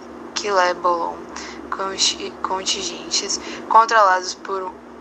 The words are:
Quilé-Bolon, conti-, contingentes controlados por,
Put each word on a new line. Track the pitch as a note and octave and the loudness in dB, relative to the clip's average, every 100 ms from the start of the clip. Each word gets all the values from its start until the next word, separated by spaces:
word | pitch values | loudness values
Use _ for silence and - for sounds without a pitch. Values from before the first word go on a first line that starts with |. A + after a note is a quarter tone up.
| - - - | -14 -14 -10
Quilé-Bolon, | - G#3 G3 F3+ F3 F3+ E3+ F3 E3+ E3+ - - - - | -6 0 4 4 4 2 2 -2 -6 -10 -12 -12 -12 -8
conti-, | - F#3+ F#3+ - - - - | -6 -4 0 0 0 -6 -6
contingentes | - F#3+ F#3+ G#3+ F3+ F3 - - G3+ - - - - | -4 -4 -2 -4 -4 -8 -4 -4 -2 -4 -6 -8 4
controlados | A3 A3+ A#3 G3 F#3 F#3 | 6 8 6 6 4 0
por, | - - G3 F#3 - - - | -10 -8 -6 -8 -12 -18 -18